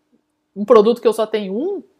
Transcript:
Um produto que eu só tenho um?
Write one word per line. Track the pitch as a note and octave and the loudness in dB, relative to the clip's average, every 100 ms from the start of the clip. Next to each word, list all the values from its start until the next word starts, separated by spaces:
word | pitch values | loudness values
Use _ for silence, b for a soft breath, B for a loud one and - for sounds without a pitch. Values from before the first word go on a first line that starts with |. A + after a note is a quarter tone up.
| _ _ _ _ _ G3 | _ _ _ _ _ -12
Um | G#3 | 4
produto | A#3 G#3 A#3 | 4 4 2
que | A#3 | -2
eu | |
só | G#3+ G#3+ | -2 -4
tenho | A3 G3 G3+ | -6 -6 -8
um? | F4 F#4+ - | -8 -8 -12